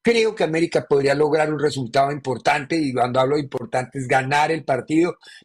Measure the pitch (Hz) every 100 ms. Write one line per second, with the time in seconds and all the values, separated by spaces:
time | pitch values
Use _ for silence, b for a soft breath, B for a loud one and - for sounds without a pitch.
0 | 226 233 220 - 165 160 165 160 - 143
1 | 139 143 151 156 156 151 147 131 117 139
2 | 139 147 135 113 - 147 139 165 143 123
3 | 123 127 131 147 143 127 117 131 127 139
4 | 127 135 131 147 151 165 139 131 - 156
5 | 170 - B B